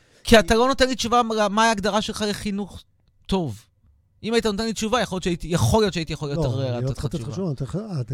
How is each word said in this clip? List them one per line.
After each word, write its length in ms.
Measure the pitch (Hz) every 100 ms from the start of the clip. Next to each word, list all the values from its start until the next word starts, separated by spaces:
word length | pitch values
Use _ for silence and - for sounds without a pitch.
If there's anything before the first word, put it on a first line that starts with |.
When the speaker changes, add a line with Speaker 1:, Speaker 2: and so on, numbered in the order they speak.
| _ _
Speaker 1:
כי 140 | - 220
אתה 160 | 170
לא 120 | 226 254
נותן 200 | 269 262
לי 60 |
תשובה 280 | 262 233 240
מה, 260 | 226 220 208
מה 160 | 208
ההגדרה 380 | 226 214 202 202
שלך 220 | 214 208 208
לחינוך 540 | 196 214 202 202 - - _ _ _ -
טוב. 360 | 190 156 101 - _ _ _ _ _
אם 120 | 208
היית 120 | 233 226
נותן 180 | 196
לי 80 | 226
תשובה, 280 | 202 220 247
יכול 160 | 196 185
להיות 80 |
שהייתי, 240 | 185 175 156
יכול 340 | 170 117 220
להיות 120 | 208
שהייתי 180 | 170 160
יכול 160 | 160 147
Speaker 2:
לא, 60 |
Speaker 1:
יותר, 260 | 143 143 131
Speaker 2:
אני 80 | 131
Speaker 1:
אה, 120 | 123
Speaker 2:
לא 60 | 127
Speaker 1:
לתת 0 |
Speaker 2:
צריך 100 | -
Speaker 1:
לך 60 |
Speaker 2:
לתת 100 | 135
לך 60 | 170
Speaker 1:
תשובה. 120 | 117
Speaker 2:
תשובה, 160 | 160 190
אני 80 | 131
צריך, 200 | 135 170 220 160 120